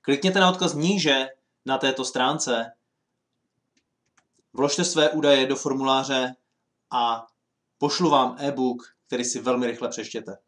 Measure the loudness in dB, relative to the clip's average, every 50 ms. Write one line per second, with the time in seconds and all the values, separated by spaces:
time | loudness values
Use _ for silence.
0 | _ -2 -2 0 0 0 2 4 4 4 4 2 -2 -4 -2 0 0 0 0 2
1 | 2 2 2 2 0 -4 -10 _ _ _ _ _ _ -4 -2 0 0 -2 -2 -2
2 | -6 -4 -2 0 0 0 0 -2 -2 -2 -2 -2 -2 -8 -12 _ _ _ _ _
3 | _ _ _ _ _ _ _ _ _ _ _ _ _ _ _ _ _ _ _ _
4 | _ _ _ _ _ _ _ _ _ _ -2 -2 0 0 2 0 -2 0 2 2
5 | 2 2 2 2 4 4 6 6 4 0 0 -2 -2 -4 -2 -2 0 2 2 0
6 | 0 0 -2 -2 -2 -2 -6 _ _ _ _ _ _ _ _ _ _ _ -2 -2
7 | 0 0 -2 -4 -8 _ _ _ _ _ _ _ _ _ _ _ -2 -2 0 2
8 | 2 4 4 4 4 2 -2 -4 -6 -4 -2 0 -2 -2 -2 -4 -12 -20 _ _
9 | _ _ -6 -4 -4 -4 -6 -4 -2 0 0 0 0 -2 -4 -4 -6 -8 -6 -8
10 | -10 -8 -10 -10 -10 -12 -16 -18 _